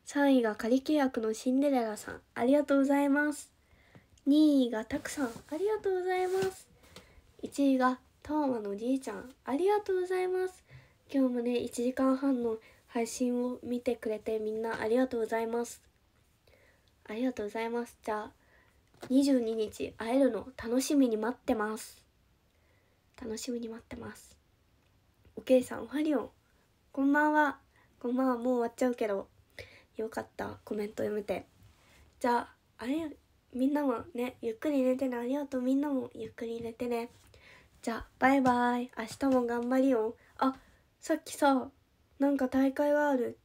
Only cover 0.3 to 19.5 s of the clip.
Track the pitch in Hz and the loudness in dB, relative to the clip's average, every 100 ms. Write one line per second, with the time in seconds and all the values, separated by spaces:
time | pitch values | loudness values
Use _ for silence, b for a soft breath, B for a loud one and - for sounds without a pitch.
0.3 | 262 226 208 226 262 294 302 262 247 220 | 6 4 -2 2 2 2 2 2 0 -4
1.3 | 220 254 262 285 262 226 214 - - _ | -2 0 2 2 2 -2 -6 -12 -14 _
2.3 | - 240 285 285 277 269 285 285 285 294 | -2 4 4 6 4 4 4 4 2 2
3.3 | 285 - _ b b b b b b - | -2 -12 _ b b b b b b 2
4.3 | 302 311 285 240 220 220 277 - - 247 | 6 6 6 2 -2 -4 -6 -6 -4 -6
5.3 | 226 - 311 403 427 392 370 370 370 370 | -6 -8 -2 -2 0 -2 -2 0 0 0
6.3 | 381 381 - - _ B B B B B | 0 -2 -6 -20 _ B B B B B
7.3 | - - - 277 262 254 254 _ _ - | -16 -10 0 2 4 2 0 _ _ -4
8.3 | 302 285 240 202 202 233 269 247 196 254 | -2 0 -2 -4 -6 -2 -2 -4 -10 -14
9.3 | - - 277 370 415 415 370 359 370 370 | -12 -4 0 2 2 0 -2 0 -2 -2
10.3 | 370 370 - b b b b - 277 262 | -2 -4 -8 b b b b -4 0 0
11.3 | 247 240 240 240 - 240 254 262 262 277 | 0 -2 -2 -4 -4 -4 0 0 2 0
12.3 | 254 233 220 b b b 240 233 - 247 | 0 -2 -6 b b b -4 -4 -2 -2
13.3 | 247 247 247 233 247 262 240 220 214 - | 0 -4 -6 -6 -4 -4 -4 -6 -6 -4
14.3 | 220 214 220 226 226 220 240 254 240 220 | -4 -4 -4 -6 -4 0 2 2 -2 -2
15.3 | 226 226 240 240 - _ _ _ _ _ | -2 -2 -4 -6 -10 _ _ _ _ _
16.3 | _ _ b b b b _ - 214 254 | _ _ b b b b _ -10 -4 -4
17.3 | 247 208 226 226 240 240 - - 214 226 | -4 -6 -6 -4 -4 -6 -10 -6 -6 -6
18.3 | _ b b b b b - - 262 277 | _ b b b b b -14 0 2 4
19.3 | 254 226 | 2 2